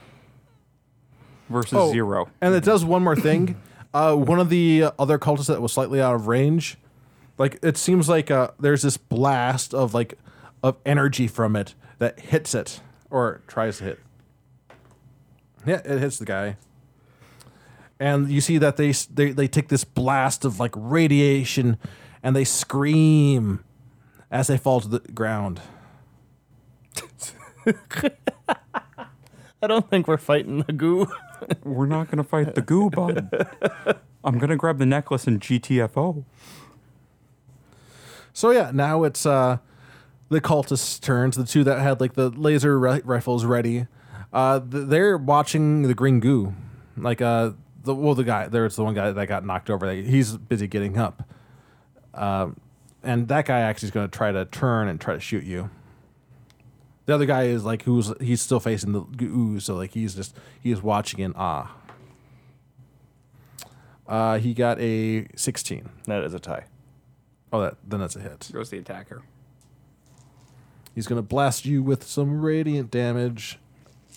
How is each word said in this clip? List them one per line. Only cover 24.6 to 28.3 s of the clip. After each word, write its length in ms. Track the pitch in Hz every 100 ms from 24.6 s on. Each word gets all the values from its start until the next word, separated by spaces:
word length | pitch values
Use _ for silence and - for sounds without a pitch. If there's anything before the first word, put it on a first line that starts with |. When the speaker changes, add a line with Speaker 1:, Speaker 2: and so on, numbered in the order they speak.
| 135 127
Speaker 2:
to 60 | 104
the 120 | 117
ground. 640 | - 113 110 107 98 87 - - - - _ _ _ _ _ _ _ _ _ - - - - - - - 226
Speaker 3:
<laughs> 80 | - - - 285 - -